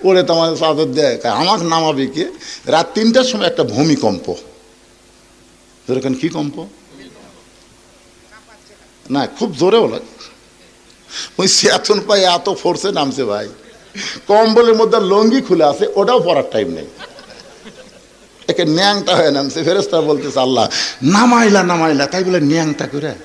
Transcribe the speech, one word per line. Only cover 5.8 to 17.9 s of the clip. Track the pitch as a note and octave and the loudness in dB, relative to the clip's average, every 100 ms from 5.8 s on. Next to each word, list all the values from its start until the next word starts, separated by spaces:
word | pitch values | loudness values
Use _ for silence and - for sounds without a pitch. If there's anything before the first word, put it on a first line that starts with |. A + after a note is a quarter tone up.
| - | -6
যেরকম | B2+ C3 | -4 -2
কি | C3 D#3+ | -4 -4
কম্প? | D#3+ D3 C#3+ F#3 - - C3+ C3 - - - - - - - - - _ - - G#3+ - G#3+ - - - _ - | -4 -6 -8 -14 -18 -20 -20 -20 -20 -20 -20 -20 -20 -20 -20 -20 -20 _ -20 -20 -20 -20 -20 -20 -20 -20 _ -6
না, | C3+ B2+ - | -4 -4 -6
খুব | A3 D3 | -8 -2
জোরেও | E3+ A3+ D#3+ | 2 2 2
লাগে। | G#2+ - - - - - _ - _ _ - - - - - | -4 -12 -20 -20 -20 -20 _ -20 _ _ -20 -20 -16 -16 -4
ওই | F#3 | -2
চেতন | - B3 - - G3+ G3 | 2 2 0 0 -2 2
পায়ে | G3+ | 2
এত | F#3 F3 G3 | 2 2 -2
ফোর্সে | F#3 F3 E3+ F#3+ | -4 -2 -2 -4
নামছে | E3+ C#3+ C3 | -2 -4 -2
ভাই, | A#2+ G#2 G#2+ - - - - - - - - | -4 -4 -6 -14 -20 -20 -20 -14 -12 -14 2
কম্বলের | G#3 A3+ A3 A#3+ A3 | 4 4 4 6 4
মধ্যে | A3+ A3+ | 4 2
লুঙ্গি | G3 G3+ G#3+ C4 | 2 4 4 2
খুলে | - F3 D3+ | 2 2 2
আছে, | C#3 G#3 G3+ | 2 -2 0
ওটাও | G3 B3 | 2 2
পরার | E3+ D#3 B2+ | 2 0 0
টাইম | A2+ G2 | -2 -4
নেই। | D2 D2 - - - - - - - - - - | -6 -12 -18 -20 -20 -20 -20 -20 -20 -20 -20 -20